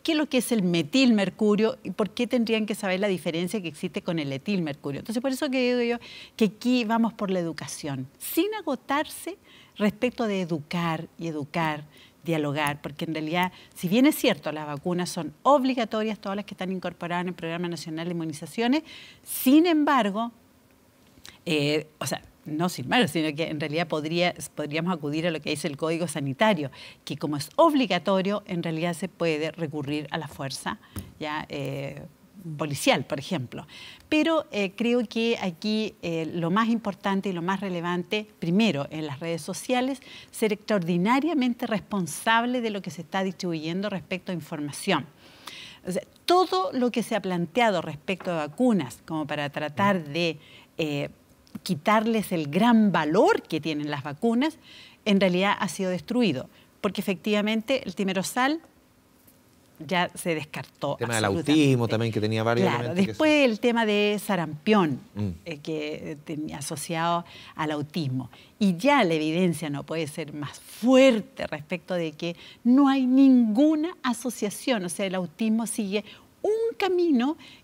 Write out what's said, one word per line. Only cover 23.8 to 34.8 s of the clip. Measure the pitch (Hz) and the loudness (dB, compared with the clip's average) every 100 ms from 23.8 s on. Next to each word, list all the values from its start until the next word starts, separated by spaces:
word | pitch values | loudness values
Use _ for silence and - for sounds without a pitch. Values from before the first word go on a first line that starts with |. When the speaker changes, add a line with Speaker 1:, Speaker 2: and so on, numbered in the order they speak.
| 170 | -2
Speaker 1:
podría, | 156 151 170 175 - - - | -2 -2 0 0 -2 -10 -8
podríamos | 151 156 170 | -6 -2 0
acudir | 175 147 156 175 | -2 -2 -2 -2
a | |
lo | 156 | -2
que | 151 | -4
dice | 151 165 | -4 -4
el | 143 | -4
Código | 160 165 170 | -2 -2 -2
Sanitario, | 160 139 131 220 185 139 - - - - | -4 -4 2 2 2 -2 -8 -20 -16 -12
que | 151 | -6
como | 156 151 | -4 -4
es | - - | -4 4
obligatorio, | 330 294 226 180 185 190 190 208 - | 6 6 2 0 2 2 2 -2 -4
en | 180 | -6
realidad | 170 160 170 | -4 -2 -2
se | 170 185 | -4 -6
puede | - 170 151 156 | -2 0 0 -2
recurrir | 160 156 147 139 151 147 | -4 -6 -6 -4 -4 -4
a | 165 | -6
la | 147 | -8
fuerza, | - 139 - 185 214 - - - - | -8 -8 -8 -8 -8 -10 -16 -14 -10
ya, | 151 151 - | -8 -6 -6
eh, | 147 139 139 139 143 170 _ - 196 175 147 | -6 -6 -6 -8 -10 -16 _ -20 -18 -12 -6
policial, | 156 143 277 202 120 | -4 -2 2 2 0
por | 147 | -6
ejemplo. | - 170 120 143 - - - - - | -4 -6 -6 -10 -14 -18 -20 -16 -2
Pero, | 311 320 320 - | 2 2 2 -2
eh, | 208 196 | -4 -4
creo | - | -2